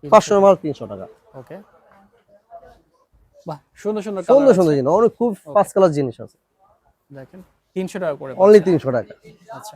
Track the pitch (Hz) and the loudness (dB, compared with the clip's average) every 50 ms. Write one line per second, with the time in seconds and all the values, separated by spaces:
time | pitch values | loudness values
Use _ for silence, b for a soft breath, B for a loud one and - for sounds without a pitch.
0 | - 147 175 214 - - 208 202 196 196 190 - - 156 139 - 123 101 104 95 | -2 4 4 4 4 4 0 4 4 4 4 2 0 -10 -10 -10 -12 -16 -14 -16
1 | 92 - - _ _ _ _ 135 123 _ 151 190 202 _ _ _ _ _ _ _ | -16 -18 -20 _ _ _ _ -20 -20 _ -20 -20 -20 _ _ _ _ _ _ _
2 | _ _ _ _ _ _ _ _ _ _ 698 679 - - - _ _ _ _ _ | _ _ _ _ _ _ _ _ _ _ -20 -20 -20 -20 -20 _ _ _ _ _
3 | _ _ _ _ _ _ _ _ _ 175 156 143 _ _ _ _ - 202 214 214 | _ _ _ _ _ _ _ _ _ -18 -18 -18 _ _ _ _ -10 -8 -8 -8
4 | 190 220 208 190 175 - 240 277 285 269 226 175 185 160 151 139 127 135 165 202 | -8 -10 -10 -10 -2 2 2 4 4 4 4 4 2 0 0 0 0 0 0 2
5 | 233 220 - _ 233 240 208 - _ 156 143 208 196 - - 202 190 180 151 143 | 0 0 0 _ -4 -4 -4 -8 _ -4 -2 -2 -2 0 0 0 0 2 2 -2
6 | 139 127 113 _ 113 92 _ _ _ _ _ _ _ _ _ _ _ _ _ _ | -6 -6 -8 _ -20 -20 _ _ _ _ _ _ _ _ _ _ _ _ _ _
7 | _ _ 139 139 135 - _ 185 185 _ _ _ _ _ _ 190 190 180 - 202 | _ _ -20 -20 -20 -20 _ -20 -20 _ _ _ _ _ _ -10 -10 -10 -10 -8
8 | 185 165 143 139 147 135 131 - 185 202 214 214 165 185 180 151 - 131 127 120 | -6 -6 -8 -8 -12 -14 -4 2 4 6 6 6 4 2 -2 -2 -2 -2 -4 -4
9 | 107 - - _ _ - - _ _ _ - - - - - | -6 -8 -16 _ _ -20 -20 _ _ _ -20 -20 -20 -20 -20